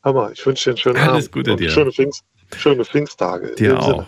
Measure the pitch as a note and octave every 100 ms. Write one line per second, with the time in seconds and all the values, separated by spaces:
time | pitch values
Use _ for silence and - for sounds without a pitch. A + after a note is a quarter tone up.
0 | C#3+ C3+ G#2 - - C3+ C3 A#2+ B2+ B2
1 | D3 B2+ - C3+ B2+ G2 E2 D#3 C#3 -
2 | C#3 - _ _ _ - D3+ C3 A#2 D3
3 | D3 - F2+ F2+ - - B2+ C3 - -